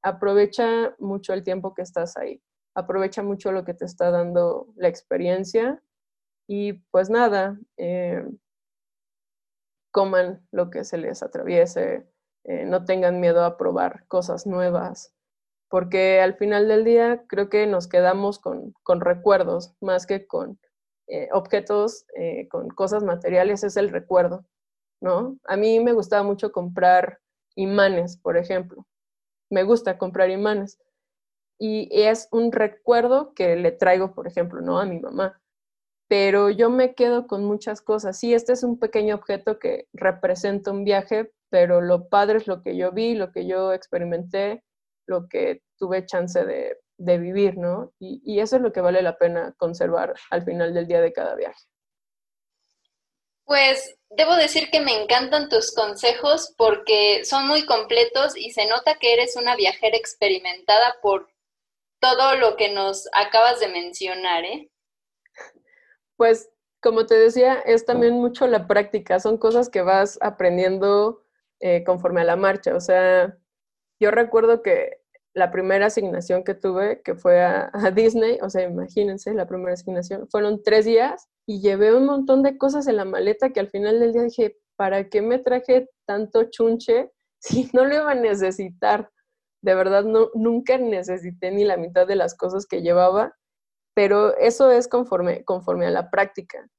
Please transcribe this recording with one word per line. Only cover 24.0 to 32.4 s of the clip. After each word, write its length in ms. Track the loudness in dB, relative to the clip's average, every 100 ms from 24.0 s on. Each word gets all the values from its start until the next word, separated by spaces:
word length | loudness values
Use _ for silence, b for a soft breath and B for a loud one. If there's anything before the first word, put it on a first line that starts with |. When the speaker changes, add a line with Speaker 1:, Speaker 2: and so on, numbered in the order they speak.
| 0 0 0 -4 _ _ _ _ _ _
Speaker 1:
¿no? 360 | -4 -4 -4 -10
A 120 | -6 -2
mí 220 | 2 2
me 120 | 2
gustaba 300 | 0 0 -2
mucho 280 | 0 -4 -4
comprar 720 | -6 -8 2 4 4 2 -8 _ _ _ -6
imanes, 600 | -2 2 2 2 -4 -6
por 220 | -2 -2
ejemplo. 480 | -2 -6 -6 -18 _ _ _ _ _ _ _
Me 140 | -2
gusta 340 | 2 2 2 -6
comprar 320 | -6 0 0
imanes. 480 | 0 -2 -2 -6 _ _ _ _ _ _ _ _ _
Y 280 | -6 -6 -2
es 360 | 2 2 2 -2
un 200 | -2